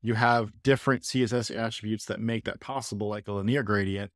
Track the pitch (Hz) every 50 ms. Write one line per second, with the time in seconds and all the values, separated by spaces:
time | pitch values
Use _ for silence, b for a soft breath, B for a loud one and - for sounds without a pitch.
0 | - 113 117 110 120 117 120 120 113 107 - - _ 135 139 123 - - 131 120
1 | - - - 131 127 110 120 123 113 - - 113 113 113 113 - - 107 110 107
2 | - - 107 107 113 113 117 113 113 - 95 - - - 135 135 123 - - 101
3 | 104 104 104 104 101 - 101 101 98 107 127 143 135 101 104 101 98 95 95 98
4 | 101 98 _